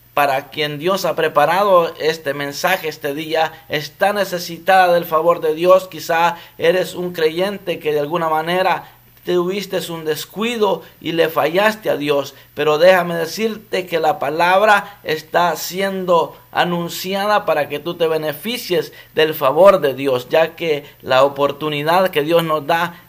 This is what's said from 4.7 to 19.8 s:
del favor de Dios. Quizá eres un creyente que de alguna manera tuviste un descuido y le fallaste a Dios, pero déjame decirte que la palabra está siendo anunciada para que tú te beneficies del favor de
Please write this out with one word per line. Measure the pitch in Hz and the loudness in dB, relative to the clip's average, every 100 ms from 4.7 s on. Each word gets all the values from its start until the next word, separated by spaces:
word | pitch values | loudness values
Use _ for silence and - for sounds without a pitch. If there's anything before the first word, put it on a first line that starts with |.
| 190 180 | 4 6
del | 175 165 | 4 2
favor | 156 165 170 | 0 2 2
de | 160 156 | 0 0
Dios. | 175 185 185 | 4 4 4
Quizá | 156 - 165 170 - - - | -10 -4 2 2 0 -10 -2
eres | 156 185 175 175 | 2 2 0 -6
un | 180 | -8
creyente | 175 160 160 190 196 180 165 | 0 0 0 -4 -4 -6 -6
que | 151 | -2
de | 147 | -2
alguna | 147 170 165 | -2 -2 0
manera | 156 160 180 185 156 - - _ _ | -2 -2 0 0 -2 -6 -20 _ _
tuviste | - 175 175 202 180 185 151 | -2 0 0 -4 -4 -6 -6
un | 165 | -8
descuido | 156 151 - 185 226 240 208 170 - - | -6 -6 -6 -6 -4 0 0 -2 -8 -12
y | 151 | -4
le | 165 160 | 0 0
fallaste | 156 151 175 214 214 160 | 2 0 2 2 0 -2
a | 139 | -2
Dios, | 143 143 135 - - - | 0 0 -2 -10 -14 -4
pero | 151 151 | 0 6
déjame | 175 185 175 170 | 6 6 2 -4
decirte | 160 170 220 214 - 190 180 | -4 -4 -4 -6 -8 -6 -4
que | 165 | 0
la | 160 147 | 0 0
palabra | 139 156 175 185 214 202 202 - | -2 0 2 4 4 4 0 -12
está | - 156 - 170 175 156 | -6 -6 -2 0 0 -2
siendo | - 175 196 190 180 175 147 - - | -6 -4 -4 -2 0 2 0 -6 -8
anunciada | - 175 175 170 - 185 196 202 208 180 | -2 -2 -2 -4 -8 -6 -4 0 0 0
para | 156 139 | -2 -2
que | 143 | -6
tú | 151 | -8
te | 170 165 | -2 0
beneficies | 160 156 147 214 240 - 170 143 - - - | 0 -4 -6 -8 -8 -4 -4 -4 -10 -10 -2
del | 156 | 0
favor | 156 139 147 196 | 0 0 6 6
de | 190 | 6